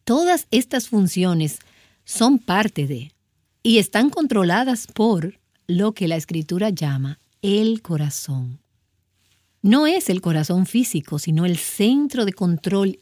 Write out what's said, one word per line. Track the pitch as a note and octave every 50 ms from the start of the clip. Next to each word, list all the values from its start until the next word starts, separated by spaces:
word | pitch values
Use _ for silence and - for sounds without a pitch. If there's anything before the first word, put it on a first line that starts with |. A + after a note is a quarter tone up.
| _
Todas | - A#3 D4 E4+ F4+ F4+ D#4 - -
estas | - A#3+ B3+ - - B3+ A#3+ -
funciones | A#3 G#3 F#3+ E3+ - F#3 F3+ F#3 F3 D#3+ D#3 D3+ - - - _ _ _ _ _ _ _ _
son | - - - A3+ B3+ C#4+ A#3+
parte | - - F3+ G3 G#3+ G#3 - - C#3+
de | C3+ C#3+ A#2 B2+ D3+ _ _ _ _ _ _ _ _ _ _ _
y | A#3 A3+ A3
están | G3 - - G#3+ B3 D4
controladas | - F#4 D#4 C4 - G#3 F#3 E3+ F3 G#3+ B3+ C4 B3+ A3 -
por | - - - G#3+ A#3 G#3+ E3+ D#3 F#3 - _ _ _ _ _ _
lo | - F3 F3 G3+ A3 G#3+
que | - F#3+ E3
la | E3 E3
Escritura | D#3 - E3+ D#3+ D#3 - F3 F3+ G3+ A3
llama | F#3+ - D#3+ D3 C#3 C3 C3+ C#3 C#3+ - _ _ _ _
el | - G3 G3+ G#3 A3 A3 A3+ A3
corazón. | - - E3+ D3 D3+ D3 - - - - C#3 C3 B2+ B2 B2+ D3 _ _ _ _ _ _ _ _ _ _ _ _ _ _ _ _ _ _ _ _
No | - G3 A3+ C#4 D4+ D4+
es | F4 F#4+ E4+ -
el | F#3 F#3
corazón | - F3 D#3+ D#3 D#3 - F3 F3+ F#3
físico, | - - A#3 B3+ - - D#3+ - - D#3 C#3+
sino | - E3+ D#3 D#3+ F3
el | F3+ F3 D#3+
centro | - - - - G3+ A3 C4 C#4+ D4 C#4 - B3+ A3
de | G3
control | F#3 - G3 F3 E3+ D#3 - F#3+ G3 G3 G3 G3 F#3 -